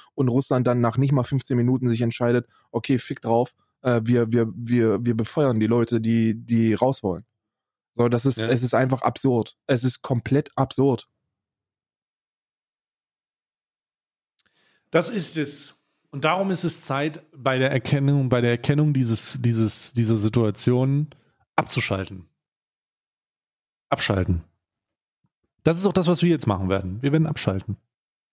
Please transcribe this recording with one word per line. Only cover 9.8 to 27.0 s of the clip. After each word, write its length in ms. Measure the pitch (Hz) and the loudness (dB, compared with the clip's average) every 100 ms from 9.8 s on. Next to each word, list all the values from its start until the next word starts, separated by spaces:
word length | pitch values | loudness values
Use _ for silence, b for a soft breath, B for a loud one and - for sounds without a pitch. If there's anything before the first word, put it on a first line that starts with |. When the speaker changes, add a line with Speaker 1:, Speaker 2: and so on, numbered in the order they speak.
Speaker 1:
ist 200 | 127 - | 0 -2
komplett 520 | - 123 - 139 - - | -4 -4 0 0 0 -4
absurd. 520 | 135 - 139 120 - _ _ _ _ _ _ _ _ _ _ _ _ _ _ _ _ _ _ _ _ _ _ _ _ _ _ _ _ _ _ _ _ _ _ _ _ _ _ | -4 0 0 0 -6 _ _ _ _ _ _ _ _ _ _ _ _ _ _ _ _ _ _ _ _ _ _ _ _ _ _ _ _ _ _ _ _ _ _ _ _ _ _
Speaker 2:
Das 180 | 160 175 | -2 0
ist 280 | 220 156 160 | -4 -4 -4
es. 380 | 143 - - - _ _ _ 139 | -6 -8 -12 -16 _ _ _ -4
Und 80 | |
darum 260 | 156 180 196 | 0 0 -2
ist 140 | 170 | -2
es 220 | 170 - - | -2 -4 -4
Zeit, 360 | 135 156 151 - 135 | -4 -4 -6 -18 -6
bei 220 | 127 131 | -2 0
der 140 | 131 | 0
Erkennung, 580 | 135 - 143 139 143 131 | 0 0 0 2 2 2
bei 100 | 123 | 2
der 120 | 120 | 2
Erkennung 420 | 120 - 147 151 | 0 0 2 2
dieses, 440 | 135 120 113 - 131 | 2 0 -2 -4 -2
dieses, 500 | 120 113 110 - - | 0 2 0 -2 -4
dieser 240 | 117 113 113 | -2 0 2
Situation 920 | 107 120 110 98 - 123 135 143 151 b b b b - | 2 2 0 0 0 2 2 0 -2 b b b b -6
abzuschalten. 720 | - - - 95 95 95 - _ _ _ _ _ _ _ _ _ _ _ _ _ _ _ - | -4 -4 -4 -4 -6 -14 -20 _ _ _ _ _ _ _ _ _ _ _ _ _ _ _ -6
Abschalten. 560 | 143 - 98 92 85 - _ _ _ _ _ _ _ _ _ _ _ | -2 0 0 0 -2 -6 _ _ _ _ _ _ _ _ _ _ _
Das 140 | 156 170 | -2 0
ist 80 | 196 | 0
auch 60 | |
das, 160 | 185 165 | 2 2
was 140 | 175 | 2
wir 80 | 175 | 2
jetzt 180 | 151 117 | 2 0
machen 220 | 95 95 | 0 0
werden. 320 | 95 92 101 | -2 -4 -6